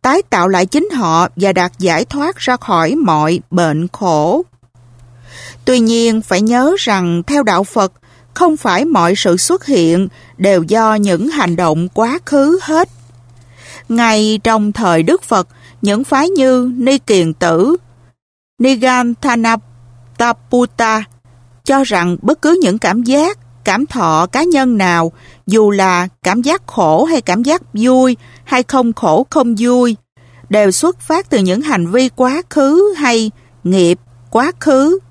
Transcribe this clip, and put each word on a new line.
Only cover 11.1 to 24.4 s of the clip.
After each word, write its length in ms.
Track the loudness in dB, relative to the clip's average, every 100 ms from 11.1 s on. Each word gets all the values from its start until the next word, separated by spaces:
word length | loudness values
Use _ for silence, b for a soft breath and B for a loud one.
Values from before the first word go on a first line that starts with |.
| 0 -2
hành 260 | -2 -2 0
động 320 | 0 -2 -4
quá 260 | -2 -2 -4 -2
khứ 340 | 0 2 0
hết. 280 | 0 -2 -2 -6 -20 -20 _ -20 B B B B -4
Ngay 500 | 0 0 2 0 0
trong 280 | 0 0 -2
thời 320 | -2 0 2
Đức 200 | 2 0
Phật, 240 | 0 -2 -2 b b b
những 220 | -2 -2
phái 260 | 0 -2 0
như 440 | 2 2 2 0 -2
Ni 200 | 0 -2
Kiền 360 | 2 0 2
Tử, 440 | -2 0 0 0 0 _ _ _ _ _ _ _ _
Niganthanaputta 2500 | 0 2 0 0 -2 -2 -2 0 0 -2 -6 -20 -20 -20 -20 -4 -2 -2 -2 -2 0 -2 -2 -2 -6 _ _ -20 -20 _
cho 200 | -2 0
rằng 340 | 0 0 -2 -2
bất 200 | -2 0
cứ 180 | 2 2
những 160 | 2 0
cảm 260 | -2 -2
giác, 340 | 0 0 0 -4 -16 -8
cảm 220 | -4 -4 -4
thọ 400 | -2 0 0 0
cá 180 | -2